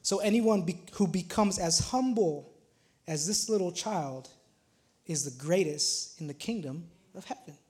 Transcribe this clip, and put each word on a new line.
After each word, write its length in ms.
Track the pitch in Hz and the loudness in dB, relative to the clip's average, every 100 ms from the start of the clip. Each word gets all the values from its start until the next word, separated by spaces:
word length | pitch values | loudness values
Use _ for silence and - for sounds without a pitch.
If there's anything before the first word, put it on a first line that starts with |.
So 160 | - 196 | 0 0
anyone 440 | 208 226 220 208 | 4 4 6 4
be-, 180 | 170 170 - | 2 -4 -10
who 140 | - 196 | 0 0
becomes 520 | 185 175 - 208 190 | 0 -2 2 2 2
as 320 | 170 - - | 2 2 2
humble 600 | 254 262 226 175 147 135 - _ _ _ _ - | 2 2 2 2 0 -8 -20 _ _ _ _ -6
as 200 | 156 160 | -4 0
this 220 | 208 - | -2 2
little 240 | 214 180 | 0 0
child 560 | 175 214 190 143 131 - - _ _ _ _ _ _ - | -2 -2 -2 -4 -8 -14 -20 _ _ _ _ _ _ -6
is 180 | 156 | -4
the 180 | 139 123 | -4 -6
greatest 800 | 147 185 160 147 - - - - | 0 2 2 0 -2 -2 -6 -10
in 60 | 156 | -10
the 80 | |
kingdom 500 | 143 - 226 143 147 165 _ _ | -6 -6 -6 -6 -10 -12 _ _
of 100 | - - | -18 -12
heaven. 280 | - - 147 | -12 -14 -20